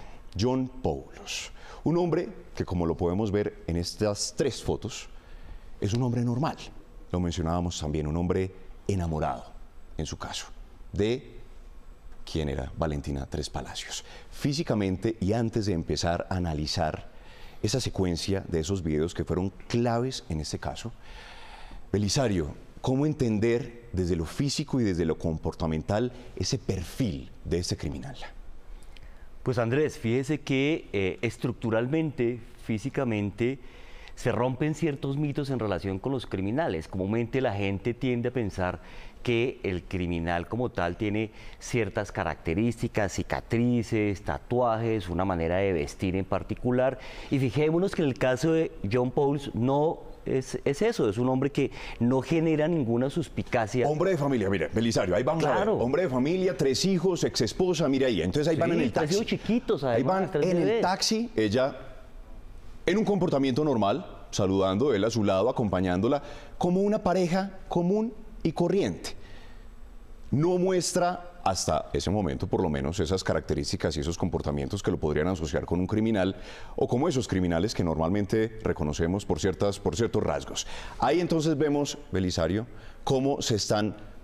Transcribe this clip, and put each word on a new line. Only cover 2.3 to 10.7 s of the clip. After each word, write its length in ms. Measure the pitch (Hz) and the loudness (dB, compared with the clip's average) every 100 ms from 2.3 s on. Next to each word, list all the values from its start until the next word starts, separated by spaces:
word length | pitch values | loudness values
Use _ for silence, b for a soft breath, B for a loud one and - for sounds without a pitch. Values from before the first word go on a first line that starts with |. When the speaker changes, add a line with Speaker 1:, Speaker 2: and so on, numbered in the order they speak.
| - - - | -8 -10 -6
Speaker 1:
que, 80 | |
como 220 | - 92 82 | -2 0 0
lo 100 | 78 | 2
podemos 340 | 87 92 113 | 2 2 2
ver 320 | 101 104 - - | 2 0 -4 -4
en 80 | 85 | -2
estas 580 | 87 - 107 101 - - | -2 0 0 0 -4 0
tres 280 | 143 - | -2 -2
fotos, 440 | - 78 117 - - B B B B B B - | -4 -4 -4 -10 -12 B B B B B B -4
es 140 | 104 | 0
un 80 | 117 | 0
hombre 220 | 127 120 | 0 0
normal, 320 | 120 120 160 - - - - - - | 0 0 -2 -4 -12 -16 -18 -18 -4
lo 80 | 90 | -2
mencionábamos 580 | 87 87 80 87 87 - | 0 0 0 0 0 -2
también, 300 | 76 76 76 | -2 -2 0
un 80 | 82 | 0
hombre 500 | 90 92 95 - - - - | 2 2 0 -6 -16 -10 -2
enamorado, 540 | 98 85 78 76 62 - - - - - - | -2 0 0 -2 -4 -10 -14 -16 -16 -12 -8
en 80 | 76 | -6
su 100 | - | -6
caso, 300 | - - - - - | -8 -8 -10 -14 -16